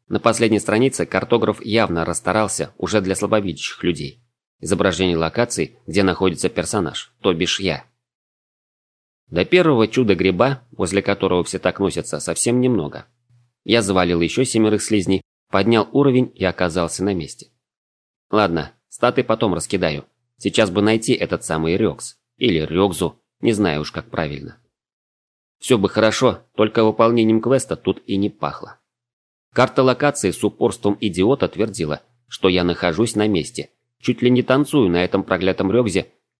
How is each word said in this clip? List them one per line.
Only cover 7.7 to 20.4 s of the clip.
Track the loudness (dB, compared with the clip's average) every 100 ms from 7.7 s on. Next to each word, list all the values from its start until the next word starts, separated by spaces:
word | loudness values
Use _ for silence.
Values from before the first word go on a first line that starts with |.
| -4 -8 _ _ _ _ _ _ _ _ _ _ _ _ _ _
До | -2 2
первого | 4 4 4 2
чуда-гриба, | 2 2 2 2 2 0 0 -8
возле | -6 -2 0
которого | 0 -2 0 0
все | -2 -4
так | -4 0
носятся, | -2 -2 -6 -8
совсем | -6 -4 0 0
немного. | 0 0 -4 -10 -18 _ _ _ _ _
Я | 0 0
завалил | 2 2 2 2
ещё | 0 0
семерых | 0 2 2 2
слизней, | 0 -2 0 -2 -4 _ _
поднял | 0 2 2 2
уровень | 2 2 2 0
и | -2
оказался | -4 -2 -2 -2 -4 -2
на | -4
месте. | -4 -6 -14 -20 _ _ _ _ _ _ _ _
Ладно, | 0 2 0 -6 -14 _
статы | -2 0 0
потом | -2 0 0
раскидаю. | -2 -4 -2 -2 -4 -10 _ _
Сейчас | _